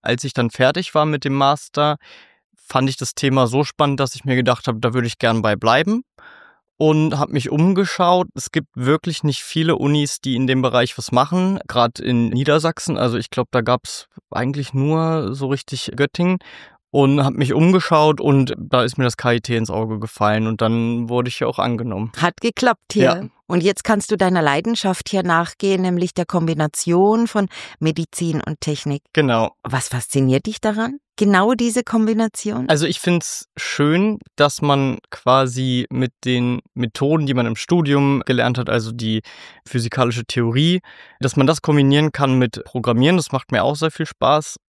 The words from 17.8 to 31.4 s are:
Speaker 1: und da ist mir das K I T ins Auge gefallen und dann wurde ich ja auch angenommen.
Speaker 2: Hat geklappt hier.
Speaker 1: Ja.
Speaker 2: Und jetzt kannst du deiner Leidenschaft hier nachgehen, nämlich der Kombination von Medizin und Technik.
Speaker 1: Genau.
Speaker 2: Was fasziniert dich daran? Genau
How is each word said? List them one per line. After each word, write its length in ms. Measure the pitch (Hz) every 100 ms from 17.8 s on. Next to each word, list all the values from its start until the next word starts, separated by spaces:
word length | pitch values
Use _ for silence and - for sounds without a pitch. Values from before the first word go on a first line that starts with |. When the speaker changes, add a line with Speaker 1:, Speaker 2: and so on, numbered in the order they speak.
| - 156 151 151
Speaker 1:
und 320 | 143 139 127 -
da 260 | 107 127
ist 140 | 123 123
mir 80 |
das 140 | 127 -
K 160 | 123
I 60 | 120
T 160 | - 117
ins 140 | 110
Auge 280 | 92 110 110
gefallen 480 | 110 - 104 107 110
und 160 | 110
dann 480 | 113 117 117 120 117
wurde 180 | 123 123
ich 120 | -
ja 60 | 117
auch 120 | -
angenommen. 520 | 117 117 120 98 113 -
Speaker 2:
Hat 240 | 175 -
geklappt 520 | 233 - 254 226 _
hier. 100 | 208
Speaker 1:
Ja. 220 | 131 175 202 _ _
Speaker 2:
Und 140 | 175
jetzt 220 | 175 190
kannst 260 | - 214 -
du 40 | 208
deiner 240 | 185 180
Leidenschaft 680 | 151 143 208 233 196 180 -
hier 120 | 196
nachgehen, 600 | 180 165 170 - 196 185
nämlich 320 | 185 175 175
der 100 | -
Kombination 1000 | 175 180 165 156 151 - - 170 202 220 233
von 220 | 214 196 - - -
Medizin 600 | 160 156 165 - 170 156
und 220 | - 151
Technik. 400 | - 147 147 143 _
Speaker 1:
Genau. 400 | - 143 117 113 _
Speaker 2:
Was 260 | - 131 -
fasziniert 580 | 123 - 143 135 131 -
dich 140 | 214
daran? 380 | 214 208 233 285 _ -
Genau 360 | 202 190